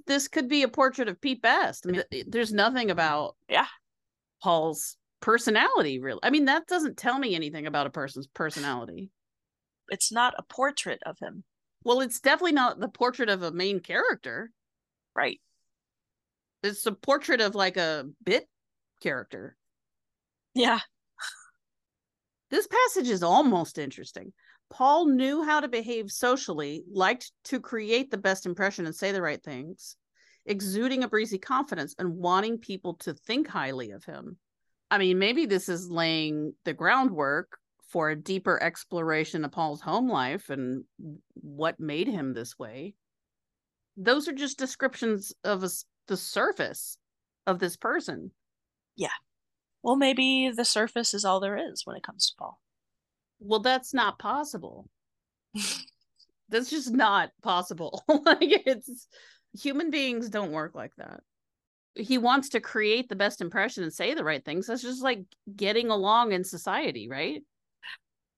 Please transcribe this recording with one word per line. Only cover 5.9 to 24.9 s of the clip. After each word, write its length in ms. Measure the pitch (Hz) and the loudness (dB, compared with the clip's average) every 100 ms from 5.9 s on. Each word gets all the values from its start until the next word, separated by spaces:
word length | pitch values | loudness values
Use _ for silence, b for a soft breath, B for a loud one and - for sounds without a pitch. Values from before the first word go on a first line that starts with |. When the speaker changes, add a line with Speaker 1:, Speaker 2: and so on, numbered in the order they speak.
| 131 | 0
Speaker 1:
really. 200 | 131 - | -4 -2
I 80 | 233 | 2
mean, 140 | 294 269 | 2 4
that 200 | 311 320 | 2 0
doesn't 320 | 359 294 - | 0 0 -2
tell 220 | 240 262 | -2 0
me 160 | 254 165 | -2 -2
anything 320 | 151 156 151 | -4 -6 -4
about 180 | 147 139 | -2 -2
a 60 | |
person's 340 | 156 139 131 135 | -4 -8 -8 -14
personality. 840 | - 156 156 143 127 110 85 196 _ _ _ _ _ _ _ - | -6 -6 -4 -4 -4 -8 -12 -14 _ _ _ _ _ _ _ -10
Speaker 2:
It's 220 | 196 - | -4 -2
not 220 | 220 247 - | 2 0 0
a 40 | |
portrait 580 | - - 277 285 190 - - | -12 -2 -2 -2 -6 -8 -10
of 140 | 170 | -12
him. 240 | - - - _ _ _ | -12 -14 -20 _ _ _
Speaker 1:
Well, 180 | 233 247 | 0 2
it's 180 | 254 - | 2 0
definitely 340 | 269 311 359 | 2 4 4
not 260 | 294 247 - | 4 2 0
the 80 | 196 | -8
portrait 420 | - 247 254 220 | 0 0 2 0
of 140 | 196 | 0
a 80 | 170 | -2
main 280 | 170 190 190 | -2 -2 -2
character. 720 | - 190 480 208 127 120 226 _ _ _ _ _ _ - | -2 0 0 0 -4 -8 -10 _ _ _ _ _ _ -2
Speaker 2:
Right. 240 | 143 - _ _ _ _ _ _ _ _ _ _ _ _ | -2 -4 _ _ _ _ _ _ _ _ _ _ _ _
Speaker 1:
It's 220 | 202 202 226 | -4 -2 -4
a 40 | |
portrait 500 | 196 - 285 311 247 | -4 0 0 2 2
of, 120 | 208 | 2
like, 240 | 208 190 185 | 2 0 2
a 280 | 160 151 135 - | 0 -2 -6 -8
bit 240 | 180 240 - _ _ _ _ _ | 0 0 0 _ _ _ _ _
character. 520 | 165 127 98 101 104 _ _ _ _ _ _ _ _ _ _ 254 | -4 -4 -6 -14 -14 _ _ _ _ _ _ _ _ _ _ 2
Speaker 2:
Yeah. 240 | 254 226 - _ _ - B B B _ _ _ _ _ _ _ _ _ - | 4 4 -2 _ _ -14 B B B _ _ _ _ _ _ _ _ _ -2
Speaker 1:
This 180 | 330 392 | 0 2
passage 420 | 466 508 381 247 | 4 4 2 0
is 120 | 190 | 2
almost 540 | 170 220 285 180 156 - | 6 6 6 4 0 -6
interesting. 560 | 139 - - - 196 _ b b _ | -8 -10 -14 -14 -16 _ b b _
Paul 380 | - 262 | 2 6